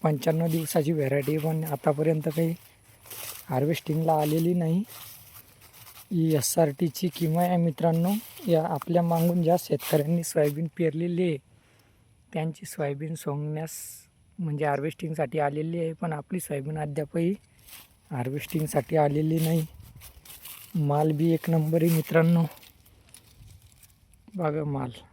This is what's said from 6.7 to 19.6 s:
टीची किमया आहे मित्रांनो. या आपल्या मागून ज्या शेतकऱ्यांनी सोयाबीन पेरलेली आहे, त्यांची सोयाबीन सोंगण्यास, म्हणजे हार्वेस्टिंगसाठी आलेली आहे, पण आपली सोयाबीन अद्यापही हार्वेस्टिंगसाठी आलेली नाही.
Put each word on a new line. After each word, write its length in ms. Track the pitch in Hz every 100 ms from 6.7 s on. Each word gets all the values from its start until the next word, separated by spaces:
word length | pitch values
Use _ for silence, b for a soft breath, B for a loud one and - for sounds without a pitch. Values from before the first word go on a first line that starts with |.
| 139
टीची 300 | 170 - 180 -
किमया 320 | 165 160 175
आहे 100 | 180
मित्रांनो. 540 | 170 147 165 165 175 208 - - 277
या 180 | 165 165
आपल्या 380 | 143 - 170
मागून 400 | 170 165 170 175
ज्या 120 | 160 175
शेतकऱ्यांनी 640 | - 143 - 156 147 170
सोयाबीन 440 | 160 - 147 147 165 -
पेरलेली 520 | 165 156 175 175 180
आहे, 80 | 143 _ b b b b b b _ _
त्यांची 320 | 165 160 - 180
सोयाबीन 500 | - 147 139 156 160
सोंगण्यास, 640 | - 143 151 151 160 - - - _ _ _ -
म्हणजे 260 | 165 147 147
हार्वेस्टिंगसाठी 760 | 143 147 - 165 156 143 151
आलेली 400 | 143 147 160 170
आहे, 140 | 165
पण 200 | 156 170
आपली 260 | 151 - 180
सोयाबीन 380 | - 143 139 156
अद्यापही 540 | 151 143 151 170 170 208 _ B B B B _ _
हार्वेस्टिंगसाठी 840 | 135 123 143 - 165 156 151 131 160
आलेली 420 | 147 147 156 160
नाही. 260 | 160 165